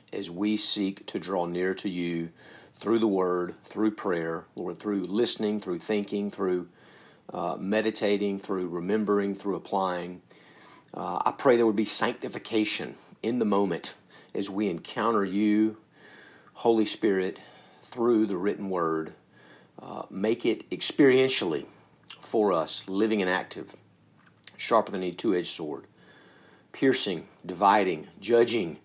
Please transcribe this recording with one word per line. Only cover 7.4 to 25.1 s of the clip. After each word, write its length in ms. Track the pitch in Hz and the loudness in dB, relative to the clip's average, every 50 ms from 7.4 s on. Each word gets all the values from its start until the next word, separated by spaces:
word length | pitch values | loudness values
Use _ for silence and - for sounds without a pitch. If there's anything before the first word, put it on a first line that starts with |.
| 87 90 - - | -4 -4 -4 -4
meditating, 800 | 92 98 107 110 107 110 104 - 110 104 104 98 101 101 98 98 | -2 0 0 2 0 0 -2 0 0 0 2 2 0 -2 -2 -4
through 280 | - - 98 92 90 | -6 -4 -4 -2 -2
remembering, 680 | 85 87 85 85 95 107 110 104 98 101 101 101 101 95 | -4 -4 -4 -2 0 0 0 2 2 2 2 2 0 -4
through 220 | - - 98 90 | -4 -4 -4 -4
applying. 680 | - - - 107 95 95 92 87 87 87 90 90 87 - _ - - - - - - - - - - - _ | -4 -4 -4 -2 0 0 0 -2 -4 -6 -8 -12 -14 -18 _ -20 -20 -20 -20 -20 -20 -20 -20 -20 -20 -20 _
Uh, 300 | - - 90 90 90 - - | -10 -8 -6 -4 -4 -2 -2
I 100 | 117 - | -2 -2
pray 180 | - - 135 120 | 2 4 6 6
there 120 | 117 117 | 6 6
would 80 | 110 101 | 4 4
be 100 | 113 107 | 2 0
sanctification 1080 | - - - 113 123 120 - 131 120 - 123 - - 117 107 107 - - - 80 60 - - - - - - | 0 0 0 0 0 0 -4 -8 -8 -8 -10 -8 -2 0 0 2 0 -2 -4 -6 -8 -12 -16 -20 -20 -14 -6
in 160 | - 113 123 | -4 -2 0
the 80 | 123 113 | 0 2
moment 480 | 104 98 101 101 90 85 - - - - - _ _ - - - - - | 2 4 4 4 2 0 -2 -6 -10 -16 -18 _ _ -20 -20 -18 -8 -6
as 160 | 104 98 98 | -6 -6 -4
we 200 | 95 104 107 95 | -2 -2 -2 -2
encounter 540 | 82 82 - - - 123 107 117 113 104 98 | -2 -4 -8 -8 -4 -2 0 2 2 2 0
you, 540 | 92 95 104 107 104 104 107 110 110 110 - - _ _ _ - - - - - - - - - - _ | 0 0 2 4 4 4 4 4 2 0 -6 -14 _ _ _ -20 -20 -20 -20 -20 -20 -20 -20 -20 -20 _
Holy 280 | - - 117 117 110 104 | 0 2 4 4 4 2
Spirit, 540 | 104 - - 117 104 95 95 92 95 - - - - - - - - - - | 0 -2 0 0 2 2 2 0 -2 -6 -10 -16 -20 -20 -20 -20 -20 -20 -20
through 460 | - - - 127 117 123 117 107 110 | -20 -12 -4 0 2 4 4 4 4
the 100 | 98 95 | 2 0
written 320 | 85 98 101 98 104 101 95 | -2 -2 -2 -2 -2 -4 -4
word. 440 | 92 87 82 80 80 80 80 78 - - _ _ _ - - - - - - _ _ - | -2 0 0 0 0 -2 -4 -6 -12 -18 _ _ _ -20 -20 -20 -20 -20 -20 _ _ -18
Uh, 220 | - 87 90 - - - | -16 -12 -12 -12 -12 -10
make 340 | - 95 104 110 120 117 - | -6 -2 0 0 0 2 0
it 240 | 117 110 - - - | 0 -2 -2 -4 -10
experientially 960 | - - - - - - 143 131 127 131 131 131 - - 104 85 78 67 - - - - - _ _ _ _ - - - | -8 -6 -6 -2 4 6 8 8 8 8 6 4 2 0 0 0 -2 -2 -4 -10 -18 -20 -20 _ _ _ _ -20 -20 -18
for 340 | - - - 110 104 98 87 | -8 -2 2 2 4 4 4
us, 300 | 82 76 - - - - | 2 0 -2 -6 -8 -8
living 340 | 95 95 98 113 107 110 101 | -4 0 0 2 2 2 2
and 80 | 90 90 | 2 2
active, 460 | 90 90 - - - - - - - - _ _ _ _ _ _ _ _ _ _ _ _ - - - | 0 0 -2 -6 -10 -12 -14 -14 -18 -20 _ _ _ _ _ _ _ _ _ _ _ _ -20 -20 -12
sharper 360 | - - - 120 107 104 - | -10 -2 2 2 2 2 0
than 100 | 98 92 | -4 -4
any 100 | 92 90 | -4 -4